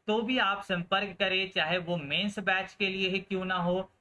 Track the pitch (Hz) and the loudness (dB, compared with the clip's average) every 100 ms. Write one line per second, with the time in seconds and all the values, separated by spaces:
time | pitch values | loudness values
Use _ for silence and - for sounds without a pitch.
0 | - 214 233 254 196 202 202 180 175 196 | -2 0 2 2 2 0 -2 -4 0 0
1 | 202 175 190 185 190 185 156 180 170 175 | 0 -2 0 2 0 0 0 0 0 -4
2 | 139 156 208 208 190 190 190 - 196 190 | -2 -2 -2 -2 0 0 -2 -2 -2 0
3 | 185 190 190 185 185 185 175 185 190 _ | 0 0 -2 -4 -2 0 2 0 -2 _